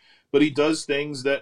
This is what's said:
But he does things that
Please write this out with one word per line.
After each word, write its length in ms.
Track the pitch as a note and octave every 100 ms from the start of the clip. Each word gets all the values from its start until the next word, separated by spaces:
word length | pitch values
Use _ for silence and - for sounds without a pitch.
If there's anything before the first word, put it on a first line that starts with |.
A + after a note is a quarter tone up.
| _ _ _
But 100 | C#3
he 80 | D3+
does 340 | C3+ D3+ D#3
things 400 | - C#3+ D3 C#3+
that 160 | C3 C#3